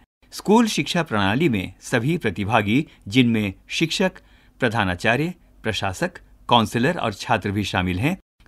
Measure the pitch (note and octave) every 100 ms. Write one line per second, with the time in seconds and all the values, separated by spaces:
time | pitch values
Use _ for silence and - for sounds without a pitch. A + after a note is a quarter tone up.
0 | _ _ _ - - A3 A3+ - C#3+ F3
1 | D#3 G#2+ G2 A#2 E3 G#2+ F2+ - - B2
2 | B2 F3 A2+ E2+ G2 A2+ G2+ B2 D#3 -
3 | - A#2 A#2+ A2+ G2+ - - - D#3+ -
4 | F#3+ - - - _ _ B2 A2+ F#2+ F2+
5 | A2 B2 E3 - _ _ A2+ G#2 G2 F#2
6 | F3+ - - - - A#2+ A2 A#2+ B2+ F3+
7 | A2+ G2 - A2+ G2+ G2+ F#2+ G2 F2+ F2+
8 | C3+ F#3 _ _